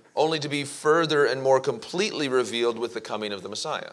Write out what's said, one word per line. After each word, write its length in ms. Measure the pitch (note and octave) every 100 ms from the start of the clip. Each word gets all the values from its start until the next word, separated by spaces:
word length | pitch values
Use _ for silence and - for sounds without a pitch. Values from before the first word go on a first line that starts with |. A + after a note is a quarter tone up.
| _
only 240 | - D#3 D#3+
to 100 | C#3+
be 140 | C#3+
further 600 | C#3 - D#3 D#3+ D#3+ D3+ C3
and 160 | C3
more 180 | C3+ C3
completely 680 | C#3 A#2 - F3 G#3 C3 C#3+
revealed 500 | B2+ A2+ A#2 A#2 A2+
with 140 | A#2
the 80 | A2+
coming 320 | - G#2+ G#2+
of 100 | G2+
the 60 | F#2+
Messiah. 440 | G#2+ D#3 B2 -